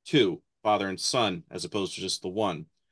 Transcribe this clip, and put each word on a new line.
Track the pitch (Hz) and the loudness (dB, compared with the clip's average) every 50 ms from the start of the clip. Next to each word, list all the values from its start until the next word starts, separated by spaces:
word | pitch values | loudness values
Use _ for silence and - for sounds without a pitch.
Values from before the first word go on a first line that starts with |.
| _ | _
two, | - - 143 110 92 82 - - _ _ _ - | 2 4 6 6 4 2 -2 -8 _ _ _ 0
father | 107 104 98 101 95 | 2 2 2 2 -2
and | 92 87 | -4 -4
son, | - - - 127 110 101 92 85 - - | -2 -2 0 2 2 2 0 -4 -8 -10
as | - - 85 | -10 -10 -8
opposed | 85 - 104 95 87 - | -6 -4 -4 -4 -4 -4
to | - | -6
just | 92 92 - - | -6 -6 -6 -6
the | - 92 | -6 -6
one. | 92 107 107 95 82 73 80 - _ _ _ _ | -4 -2 -2 -2 -2 -4 -8 -14 _ _ _ _